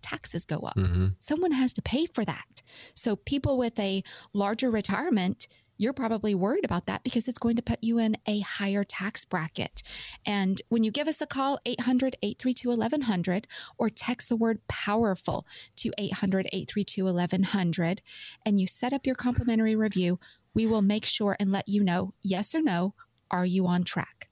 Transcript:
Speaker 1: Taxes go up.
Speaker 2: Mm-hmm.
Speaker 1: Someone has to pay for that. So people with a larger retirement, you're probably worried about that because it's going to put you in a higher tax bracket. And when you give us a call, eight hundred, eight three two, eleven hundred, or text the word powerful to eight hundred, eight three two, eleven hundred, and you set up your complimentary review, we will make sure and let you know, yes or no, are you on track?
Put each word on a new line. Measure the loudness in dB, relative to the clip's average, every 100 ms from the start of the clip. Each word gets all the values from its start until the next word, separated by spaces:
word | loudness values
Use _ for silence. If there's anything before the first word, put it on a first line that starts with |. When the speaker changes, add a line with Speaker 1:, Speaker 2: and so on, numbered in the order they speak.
Speaker 1:
Taxes | -10 -10 -6 -6 -4
go | -4
up. | -4 0
Speaker 2:
Mm-hmm. | 0 2 0 0
Speaker 1:
Someone | -2 0 2
has | 2 2
to | 0
pay | -2 -2 -2
for | -2
that. | -4 -6 -10 -20 -20 -20 -12
So | -4 -2 -2
people | -2 -2 2 2
with | 0 0
a | 0 0 -4 -14 -6
larger | -2 0 0 0
retirement, | 0 0 -2 2 2 2 -2 -6 -10 _ _
you're | -2
probably | 0 -2 0 0
worried | 2 2 0
about | 0 0 -2
that | -4
because | 0 0 0
it's | 0
going | 0 0
to |
put | 0 -2
you | 2 2
in | 2 0 -2
a | -2
higher | -2 -2 0 0
tax | -2 -4 -4 -4 -4
bracket. | -2 -2 -4 -6 -6 -10 -14 -14 -12
And | -2 0 2 0 0
when | 2
you | 2
give | 0 -2
us | -2
a | -2
call, | -2 0 0 -4
eight | -2
hundred, | 2 2 2 -2
eight | -6 -2
three | -2
two, | -2 0
eleven | 0 0 0
hundred, | 0 0 2 -2 -4 -16 -16 -2
or | -2
text | -2 -4 -4 -2
the | 0
word | 0 0 _
powerful | -6 0 2 2 0 -4 -6 -8 -18 -10 -6
to | -4 -4
eight | -4
hundred, | -2 0 0 -2
eight | -6 -4
three | -4
two, | -2 0 0
eleven | 0 0 0
hundred, | 0 2 0 2 0 -2 -8 -16 -16 -6 0
and | 2
you | 2
set | 0 -2
up | 0 -2
your | 0
complimentary | 0 2 2 2 4 2
review, | 2 2 2 0 -4 -20 _
we | 0 2
will | 4
make | 4 2
sure | 0 0 0 0
and | 0
let | 0 0
you | 2
know, | 4 2 -2 -4
yes | -2 0 0
or | 2
no, | 2 2 0 -4 -20 _ _
are | 0 2
you | 2 2
on | 2
track? | 2 -2 -4 -8 -20